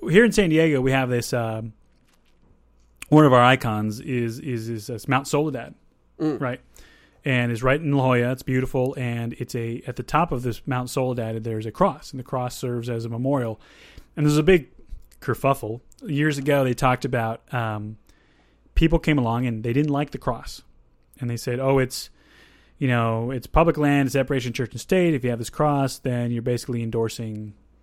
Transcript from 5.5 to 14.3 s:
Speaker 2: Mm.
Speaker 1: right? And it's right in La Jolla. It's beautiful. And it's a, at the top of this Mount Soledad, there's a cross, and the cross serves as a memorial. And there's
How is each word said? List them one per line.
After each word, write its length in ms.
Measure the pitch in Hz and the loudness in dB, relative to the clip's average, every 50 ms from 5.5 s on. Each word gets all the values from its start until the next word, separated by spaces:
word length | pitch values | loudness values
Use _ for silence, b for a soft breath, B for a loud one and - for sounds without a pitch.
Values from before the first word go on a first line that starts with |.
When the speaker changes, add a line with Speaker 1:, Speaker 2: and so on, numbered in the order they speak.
| 135 120 127 139 - _ _ _ _ _ _ _ _ - | -4 -8 -10 -12 -18 _ _ _ _ _ _ _ _ -4
Speaker 2:
Mm. 200 | 160 156 143 107 | -4 -2 -2 -2
Speaker 1:
right? 200 | 139 123 123 - _ _ b b b b b b b b b b b | -4 -4 -6 -8 _ _ b b b b b b b b b b b
And 260 | 147 131 123 120 120 117 | 0 0 0 2 0 -2
it's 100 | 110 127 | 0 2
right 180 | 131 139 151 | 2 2 2
in 120 | 165 143 143 | 2 0 2
La 120 | 139 131 131 127 | 2 4 4 4
Jolla. 180 | 120 120 123 131 | 2 2 0 -2
It's 100 | 131 - | -4 -4
beautiful. 520 | - 131 131 131 - - 131 127 135 139 135 | -2 0 0 0 0 0 0 0 0 -2 -4
And 340 | 127 120 120 117 117 117 - | -4 -4 -4 -4 -6 -6 -6
it's 200 | - 123 - - | -8 -10 -8 -6
a, 280 | 120 117 117 117 - - | -6 -6 -6 -8 -8 -8
at 100 | - 120 | -10 -10
the 60 | - 120 | -10 -8
top 280 | - - 151 175 - 139 | -2 0 0 0 2 -2
of 100 | 123 123 | -4 -4
this 180 | 123 110 - - | -4 -6 -6 -6
Mount 240 | - 131 127 127 123 | -4 -4 -4 -4 -4
Soledad, 520 | - 143 131 127 123 120 113 110 113 113 110 | -2 -2 -2 -2 -2 -4 -4 -4 -6 -6 -6
there's 220 | 117 110 110 107 | -6 -6 -6 -6
a 40 | 113 | -8
cross, 400 | - - 190 196 143 - - - - | 0 0 0 0 0 -4 -14 -16 -14
and 80 | 131 | -14
the 40 | 127 | -12
cross 300 | - - 127 123 123 - | -8 -6 -6 -6 -6 -8
serves 320 | - - 123 120 120 117 123 | -8 -8 -6 -6 -6 -6 -6
as 140 | 120 117 113 | -6 -6 -6
a 20 | 113 | -6
memorial. 520 | 117 117 123 135 143 135 120 113 110 - B B B B B B B B B B B | -6 -4 -2 0 0 0 -2 -4 -6 -10 B B B B B B B B B B B
And 100 | - 147 | 0 2
there's 100 | 147 | 4